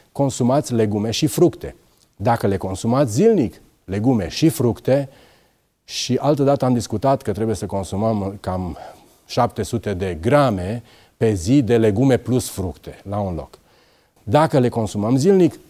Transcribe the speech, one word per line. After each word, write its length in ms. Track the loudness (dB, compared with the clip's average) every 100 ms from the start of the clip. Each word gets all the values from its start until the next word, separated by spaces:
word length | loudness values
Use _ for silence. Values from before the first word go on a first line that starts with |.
| _
consumați 600 | -2 -2 0 2 2 0
legume 380 | 0 0 0 -2
și 160 | -2 -2
fructe. 480 | 2 2 2 -12 -16 _ _ _ -4
Dacă 320 | 0 0 0
le 100 | -2
consumați 560 | -4 -4 -2 0 0
zilnic, 480 | 2 4 4 0 -6 _ _ -8
legume 420 | -2 0 0 -2
și 220 | 0 0
fructe, 600 | 2 -2 -2 0 0 -2 -12 _ _ _ _ _ _
și 340 | -12 -8 -4 0
altădată 440 | 0 2 2 2 2
am 80 |
discutat 480 | 0 -2 -2 0 0
că 100 | -2
trebuie 240 | -2 -2 -4
să 100 | -4
consumăm 720 | -6 -6 -2 0 -2 -4 -6
cam 380 | -6 -6 -6 -10 -16 -20 _ _ -6
șapte 380 | -2 -2 -2
sute 300 | -6 -6 -4
de 240 | -4 -4 -4
grame 640 | 0 2 2 0 -4 -8 -10 -20 _ -2
pe 160 | 0
zi 280 | 0 2 2
de 160 | 4 2
legume 400 | 4 2 2 2
plus 320 | 0 -2 -2
fructe, 520 | -6 -8 -10 -18 -16 -8
la 100 | -6
un 140 | -4 -6
loc. 240 | -10 -18 _ _ _ _ _ _
Dacă 360 | 0 2 4 2
le 100 | 2
consumăm 480 | 0 -4 -2 0 2
zilnic, 420 | 4 4 4 0